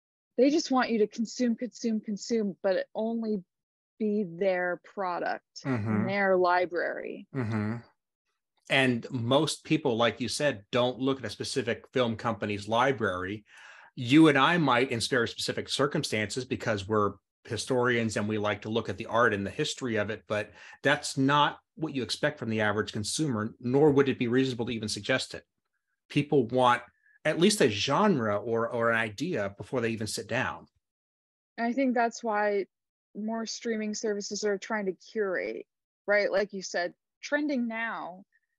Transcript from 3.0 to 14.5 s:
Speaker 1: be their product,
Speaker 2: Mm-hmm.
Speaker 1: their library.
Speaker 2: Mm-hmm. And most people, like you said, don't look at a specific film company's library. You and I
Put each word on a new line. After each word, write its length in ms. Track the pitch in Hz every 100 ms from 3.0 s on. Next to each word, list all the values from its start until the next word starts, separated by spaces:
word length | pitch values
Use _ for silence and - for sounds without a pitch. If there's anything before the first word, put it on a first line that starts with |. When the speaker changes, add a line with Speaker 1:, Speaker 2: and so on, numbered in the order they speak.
| 220 233 220 208 - _ _ _ _ -
Speaker 1:
be 260 | 214 208 190 170
their 420 | 196 180 180 175 -
product, 500 | - 185 170 156 - _ - 143
Speaker 2:
Mm-hmm. 420 | 123 107 107 113
Speaker 1:
their 300 | 202 196 185
library. 880 | 180 180 175 170 139 123 - 190 208 135
Speaker 2:
Mm-hmm. 420 | 113 110 104 117 - _ _ _ _ _ _ _ -
And 380 | 143 127 120 -
most 540 | 127 117 135 156 -
people, 320 | - 156 143 110
like 240 | 117 107
you 80 | 117
said, 360 | - 147 107 101
don't 280 | 127 123 110
look 200 | 131 135
at 60 | 113
a 40 |
specific 560 | - 113 139 113 107 -
film 220 | 127 120 110
company's 520 | 123 107 107 101 101
library. 800 | 113 135 123 107 90 92 107 - - - - - -
You 320 | 120 147 160
and 100 | 139
I 200 | 143